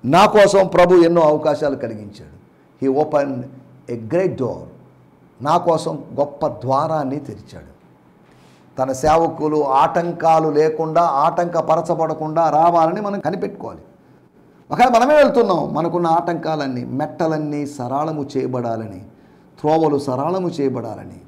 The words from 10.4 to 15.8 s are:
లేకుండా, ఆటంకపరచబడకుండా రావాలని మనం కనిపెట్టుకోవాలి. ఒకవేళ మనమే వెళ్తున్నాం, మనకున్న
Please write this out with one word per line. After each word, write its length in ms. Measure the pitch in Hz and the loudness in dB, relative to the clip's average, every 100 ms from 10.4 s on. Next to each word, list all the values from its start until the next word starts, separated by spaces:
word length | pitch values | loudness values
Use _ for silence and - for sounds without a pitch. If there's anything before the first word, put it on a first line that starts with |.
| 156 | 2
లేకుండా, 540 | 147 156 156 160 160 | 2 2 0 -2 0
ఆటంకపరచబడకుండా 1400 | 170 139 156 156 175 165 156 160 165 156 131 156 156 156 165 | 2 2 0 0 -2 -2 0 -2 0 -2 -2 -4 -4 0 2
రావాలని 500 | 147 170 170 160 196 | 4 4 4 2 0
మనం 200 | 208 202 | -6 -4
కనిపెట్టుకోవాలి. 640 | 147 - - - 107 85 - _ _ _ _ _ _ _ _ | -6 -6 -8 -10 -16 -16 -20 _ _ _ _ _ _ _ _
ఒకవేళ 200 | 147 254 226 | 2 4 4
మనమే 160 | 254 | 6
వెళ్తున్నాం, 460 | 302 285 240 214 170 143 | 6 6 4 2 0 -2
మనకున్న 320 | 147 | -4